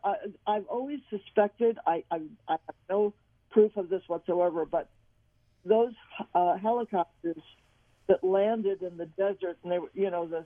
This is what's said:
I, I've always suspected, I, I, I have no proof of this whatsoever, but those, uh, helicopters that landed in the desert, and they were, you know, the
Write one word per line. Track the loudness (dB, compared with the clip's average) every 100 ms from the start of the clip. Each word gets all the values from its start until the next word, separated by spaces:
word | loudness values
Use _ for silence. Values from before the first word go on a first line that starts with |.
I, | -4 -4 -6 -8 -4
I've | -4 -2
always | -6 -6 -8 -8
suspected, | -10 -2 2 2 2 0 2 -2
I, | -2 -2
I, | -6 -6 -14 -6
I |
have | -6 -6 -18 -4
no | 0 0 -2 _ _ _
proof | 4 4 2
of | -4
this | -6 -4
whatsoever, | -6 -2 2 2 0 -2
but | -4 -6 _ _ _ _ _ _ _
those, | 2 2 2 -2 -18 -14 -2
uh, | 2 2 2
helicopters | 0 0 0 -2 -2 _ -8 -8 -14 _ _ _ _ _ 2
that | 2
landed | 4 2 2 0 -2 -4
in | -8 -10
the | -12
desert, | -2 -2 -2 -6 -8
and | -4
they | -4
were, | -4
you | -2 -2
know, | -2 -4
the | -6